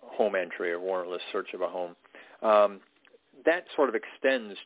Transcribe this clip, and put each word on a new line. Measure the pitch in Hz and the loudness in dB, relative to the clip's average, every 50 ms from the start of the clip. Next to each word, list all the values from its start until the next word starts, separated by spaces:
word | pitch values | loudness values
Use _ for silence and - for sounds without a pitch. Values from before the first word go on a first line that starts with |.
home | - - - - 120 104 98 | -18 -8 -2 0 0 0 0
entry | 95 90 85 - - - 87 | 0 -2 -4 -4 -4 -4 -2
or | 85 87 | -2 -2
warrantless | 90 92 95 92 87 87 90 87 - - | -2 -2 -2 -4 -4 -6 -8 -8 -8 -6
search | - 98 92 - - | -6 -6 -6 -6 -6
of | 92 | -6
a | 90 87 | -4 -4
home. | 85 92 90 87 85 - _ _ - - - - - - | -4 -6 -8 -8 -10 -14 _ _ -20 -20 -20 -20 -12 -2
Um, | - 110 107 104 104 101 101 95 - _ _ _ _ _ _ _ _ _ _ 139 123 | 2 6 6 8 6 6 2 -2 -16 _ _ _ _ _ _ _ _ _ _ 0 2
that | 156 165 180 170 - - | 2 2 2 0 -4 0
sort | - 147 127 | 0 2 2
of | 107 | 2
extends | 110 - - - - - 135 135 127 113 104 98 - - | -2 -6 -8 -8 -2 0 2 2 0 -2 -6 -12 -14 -14